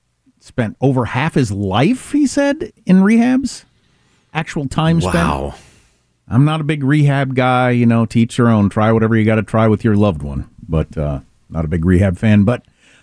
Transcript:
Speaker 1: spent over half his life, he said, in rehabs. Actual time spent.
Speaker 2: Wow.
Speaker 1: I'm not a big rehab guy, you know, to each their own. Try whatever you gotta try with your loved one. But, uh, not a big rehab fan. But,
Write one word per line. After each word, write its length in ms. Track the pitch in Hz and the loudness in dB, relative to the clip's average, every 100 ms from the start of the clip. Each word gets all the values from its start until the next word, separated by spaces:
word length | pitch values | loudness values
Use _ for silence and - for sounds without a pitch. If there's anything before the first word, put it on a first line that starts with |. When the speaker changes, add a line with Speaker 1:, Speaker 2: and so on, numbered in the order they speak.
| _ _ _ _ | _ _ _ _
Speaker 1:
spent 380 | - - 107 - | -12 -6 -6 -2
over 260 | 135 131 113 | -2 0 -2
half 280 | 123 156 | -4 -4
his 160 | - 117 | -2 -2
life, 640 | 98 98 98 156 254 - | -2 -2 0 0 -2 -4
he 120 | 294 285 | -2 0
said, 460 | - 285 302 349 - | 0 -2 -2 -8 -8
in 140 | - 185 | 2 4
rehabs. 680 | 196 226 240 262 269 - - _ _ _ _ _ _ | 4 2 2 0 -2 -8 -20 _ _ _ _ _ _
Actual 340 | 156 160 - 139 | -10 -8 -6 -6
time 320 | - 156 165 | -2 0 2
spent. 140 | 160 | 0
Speaker 2:
Wow. 400 | 170 170 71 69 - - _ _ _ _ _ - | 0 -2 -4 -6 -10 -20 _ _ _ _ _ -4
Speaker 1:
I'm 160 | 117 | 0
not 160 | 147 160 | 0 0
a 40 | |
big 200 | 151 156 | -4 -4
rehab 500 | 135 151 143 139 135 | 0 2 2 0 -2
guy, 360 | 131 127 127 127 | -2 0 2 0
you 160 | 120 117 | 2 2
know, 180 | 117 | 2
to 160 | 113 117 | 0 0
each 160 | 117 - | 0 2
their 120 | 117 | 2
own. 200 | 110 101 | 4 2
Try 240 | 110 107 | 2 2
whatever 240 | 113 110 113 | 2 2 2
you 80 | |
gotta 180 | 107 110 | 2 0
try 240 | 104 113 110 | 0 0 2
with 160 | 104 | 2
your 140 | 117 104 | 0 2
loved 260 | 104 78 | 2 0
one. 260 | 71 67 60 - - | -6 -8 -10 -14 -4
But, 260 | 80 76 - | -4 -2 -4
uh, 240 | 73 69 - _ - | -6 -6 -10 _ -12
not 160 | 78 | -8
a 40 | 80 | -4
big 180 | 85 82 | -2 2
rehab 320 | 90 98 87 | 2 2 0
fan. 260 | 113 104 | 2 4
But, 220 | 101 123 - _ _ _ | 2 0 -6 _ _ _